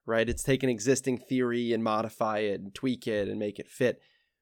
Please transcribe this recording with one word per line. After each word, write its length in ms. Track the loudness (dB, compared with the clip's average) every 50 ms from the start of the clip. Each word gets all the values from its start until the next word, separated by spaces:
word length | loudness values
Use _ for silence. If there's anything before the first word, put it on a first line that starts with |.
| -6
right? 240 | -2 0 2 2 2
It's 120 | 2 0 0
take 200 | 0 0 2 4
an 60 | 2
existing 480 | 0 2 2 2 2 2 2 -2 -2 -2
theory 560 | -2 -2 0 0 2 2 0 0 0 0 0
and 100 | 2 2
modify 560 | 2 0 0 0 -2 -2 -2 -2 0 0 0
it 220 | 0 0 -2 -2
and 120 | -6 -12 -12
tweak 320 | -6 -4 -4 -4 -2 -4
it 220 | -2 -2 0 0 -2
and 100 | -2 -4
make 220 | -4 -6 -6 -8
it 80 | -14 -12
fit, 320 | -4 0 0 0 0 -2 _ _ _ _ _ _ _ _